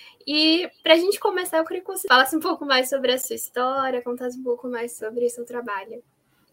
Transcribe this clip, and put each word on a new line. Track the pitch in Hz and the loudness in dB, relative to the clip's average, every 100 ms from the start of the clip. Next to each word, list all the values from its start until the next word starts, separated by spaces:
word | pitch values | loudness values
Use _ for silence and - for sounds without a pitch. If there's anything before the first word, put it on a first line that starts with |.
| - _ | -20 _
E | - 302 320 339 349 _ | -2 2 4 4 0 _
pra | 330 | 6
gente | 330 370 403 | 6 6 2
começar, | 415 359 359 320 | 0 -2 0 0
eu | |
queria | 320 359 | 0 -4
que | 370 | -6
você | 370 - | -8 4
falasse | 254 262 311 | 6 6 2
um | |
pouco | 370 - | -2 -4
mais | 285 254 254 | 0 2 2
sobre | 269 247 | 0 0
a | 254 | -2
sua | - | -2
história, | 226 - 247 254 269 262 247 | -8 -6 -2 -2 0 -2 -2
contasse | 240 247 247 247 | -4 -6 -6 -6
um | |
pouco | 254 240 254 | -4 -4 -4
mais | 233 240 - | -6 -8 -8
sobre | 214 240 240 | -8 -2 -2
o | |
seu | 240 | -2
trabalho. | 240 240 240 196 202 240 _ _ _ _ _ | -10 -8 -6 -8 -10 -16 _ _ _ _ _